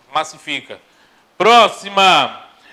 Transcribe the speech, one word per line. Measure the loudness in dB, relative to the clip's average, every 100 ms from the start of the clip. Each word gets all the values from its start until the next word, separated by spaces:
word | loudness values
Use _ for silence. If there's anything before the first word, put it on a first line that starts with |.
| _
massifica. | -8 -8 -10 -12 -12 -12 -20 _ _ _ _ _ -4
Próxima. | 2 4 4 0 -8 0 2 2 0 -6 -20 _ _